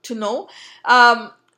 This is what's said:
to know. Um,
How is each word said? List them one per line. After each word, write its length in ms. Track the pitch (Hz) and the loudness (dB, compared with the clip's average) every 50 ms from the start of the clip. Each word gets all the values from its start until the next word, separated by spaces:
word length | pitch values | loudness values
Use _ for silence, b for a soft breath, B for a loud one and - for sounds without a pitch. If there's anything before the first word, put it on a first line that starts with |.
| - | -16
to 100 | - 247 | -14 -12
know. 340 | 220 214 208 220 285 392 - B B B B B B B | -8 -8 -6 -8 -8 -10 -12 B B B B B B B
Um, 460 | - 247 247 240 240 233 226 220 - - _ _ _ _ | 0 2 4 4 4 2 0 -4 -12 -20 _ _ _ _